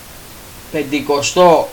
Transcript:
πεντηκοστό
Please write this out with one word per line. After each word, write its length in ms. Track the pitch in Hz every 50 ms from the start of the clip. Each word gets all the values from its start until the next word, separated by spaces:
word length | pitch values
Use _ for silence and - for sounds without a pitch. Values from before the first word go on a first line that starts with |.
| - - - - - - - - - - - - - -
πεντηκοστό 960 | 160 156 139 131 143 143 127 147 143 139 - - - 185 180 175 160 139 - -